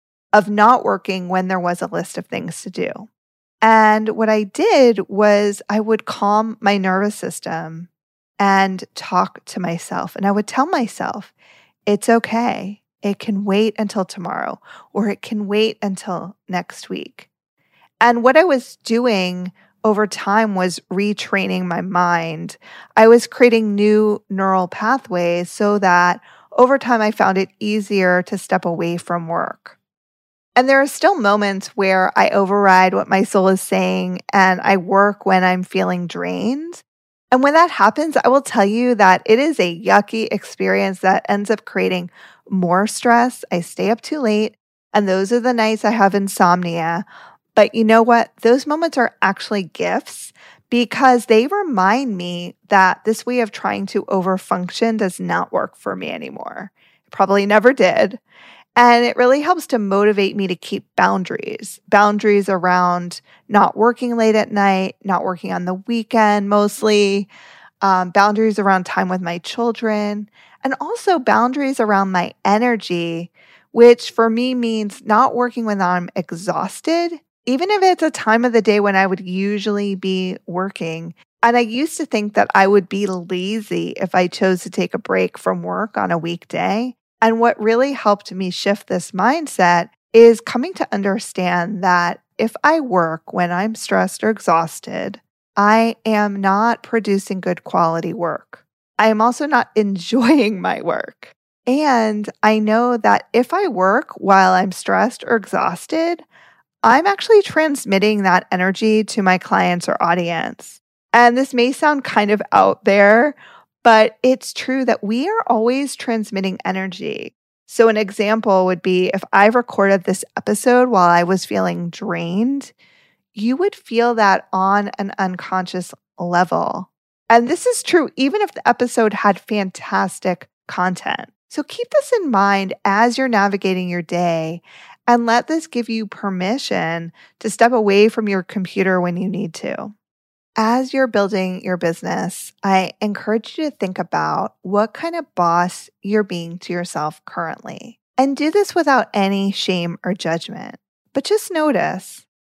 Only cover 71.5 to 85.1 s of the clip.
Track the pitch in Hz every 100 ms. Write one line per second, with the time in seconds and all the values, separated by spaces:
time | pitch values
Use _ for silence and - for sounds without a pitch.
71.5 | 277 277 269 214 196 196 185 175 - 196
72.5 | 214 247 226 - 175 170 165 175 _ _
73.5 | _ _ 226 240 240 - - 226 226 254
74.5 | 254 233 220 208 - 214 214 262 240 247
75.5 | 240 220 202 180 180 175 202 170 165 185
76.5 | 160 185 - - 339 339 330 _ _ -
77.5 | 262 370 415 381 359 320 - - 226 247
78.5 | 226 214 208 202 190 196 190 185 185 202
79.5 | 208 208 202 202 190 190 190 185 - -
80.5 | 175 196 - 165 160 165 - _ _ 233
81.5 | 240 233 240 320 - 302 214 208 202 202
82.5 | - 196 208 180 196 202 185 175 185 185
83.5 | 220 214 175 170 - 185 185 180 - 190
84.5 | 185 175 - 180 - -